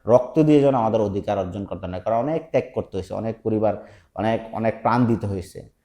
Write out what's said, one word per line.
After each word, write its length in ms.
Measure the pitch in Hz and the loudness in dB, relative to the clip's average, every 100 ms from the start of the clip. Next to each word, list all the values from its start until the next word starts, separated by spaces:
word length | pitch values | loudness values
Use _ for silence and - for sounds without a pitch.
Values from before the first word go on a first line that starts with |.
| 98 | 2
রক্ত 360 | 123 - 160 | 4 4 2
দিয়ে 180 | 151 151 | 6 6
যেন 140 | 139 | 6
আমাদের 260 | 135 113 110 | 2 2 2
অধিকার 380 | 104 98 95 98 | 0 -2 -2 -2
অর্জন 260 | 92 101 | -2 -6
করতে 220 | 98 95 90 | -8 -8 -8
না, 120 | 90 | -6
কারণ 180 | 110 113 | -2 -2
অনেক 340 | 135 160 160 | 0 -4 -2
ত্যাগ 140 | 131 - | -2 -2
করতে 220 | 113 - 98 | -6 -6 -8
হয়েছে, 180 | 90 | -6
অনেক 220 | 98 110 110 | -6 -6 -6
পরিবার, 440 | 110 107 107 - - - _ | -2 0 0 -2 -8 -20 _
অনেক, 260 | - 107 113 - | -4 -2 -2 -4
অনেক 220 | 107 113 - | -4 -4 -2
প্রাণ 240 | 113 120 120 | 0 2 2
দিতে 200 | 110 101 | 2 -2
হয়েছে। 420 | 98 - - - _ | -6 -8 -16 -20 _